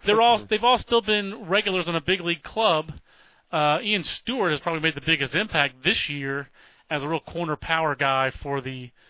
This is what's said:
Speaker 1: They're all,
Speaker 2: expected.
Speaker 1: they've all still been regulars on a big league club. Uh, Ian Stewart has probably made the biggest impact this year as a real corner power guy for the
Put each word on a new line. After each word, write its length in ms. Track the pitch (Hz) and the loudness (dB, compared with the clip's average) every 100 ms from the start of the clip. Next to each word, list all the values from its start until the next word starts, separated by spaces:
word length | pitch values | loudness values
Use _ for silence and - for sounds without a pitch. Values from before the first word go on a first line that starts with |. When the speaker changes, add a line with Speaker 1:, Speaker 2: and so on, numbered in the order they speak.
Speaker 1:
They're 160 | - 214 | 2 4
all, 160 | 233 220 | 6 4
Speaker 2:
expected. 120 | 202 214 | 2 0
Speaker 1:
they've 60 | |
all 140 | 220 247 | 4 2
still 240 | - 233 | 2 0
been 420 | 202 208 196 202 185 | 2 0 -2 -8 -2
regulars 400 | 196 208 185 165 | 0 2 -2 -2
on 60 | |
a 60 | 165 | -2
big 200 | 147 185 | 0 0
league 220 | 170 170 | 0 -4
club. 500 | - - 220 156 160 - - _ _ _ _ | -6 0 2 2 0 -10 -18 _ _ _ _
Uh, 260 | 165 151 147 | 0 2 2
Ian 220 | 220 208 | 0 -2
Stewart 480 | - - - 254 185 | -2 -8 -6 -2 0
has 80 | 147 | 0
probably 200 | - 160 | -2 0
made 140 | 160 | 0
the 60 | 143 | 0
biggest 320 | 165 156 135 | 0 0 0
impact 480 | 147 220 156 143 127 | -2 -2 0 0 -2
this 260 | 143 226 - | -2 -2 -2
year 400 | 143 139 139 139 _ - _ - | -6 -6 -6 -8 _ -20 _ -6
as 140 | 151 | -4
a 60 | 143 | -2
real 120 | 160 | -4
corner 360 | - 165 165 151 | -6 -6 -4 -4
power 380 | - 165 160 | -2 0 0
guy 360 | 139 139 135 131 | 0 0 2 0
for 300 | - 139 139 | -2 -6 -4
the 300 | 127 131 123 _ | -6 -8 -12 _